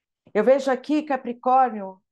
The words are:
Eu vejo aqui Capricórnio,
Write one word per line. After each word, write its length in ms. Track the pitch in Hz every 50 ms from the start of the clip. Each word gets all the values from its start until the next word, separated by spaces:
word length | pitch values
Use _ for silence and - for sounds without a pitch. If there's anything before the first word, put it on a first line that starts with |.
| _ _ _ _ _ _ -
Eu 100 | 202 214
vejo 260 | 240 262 277 269 269
aqui 320 | 262 247 254 - 302 302
Capricórnio, 1000 | 294 294 277 262 - 240 240 247 - 254 254 262 262 247 220 214 196 190 185 190 _ _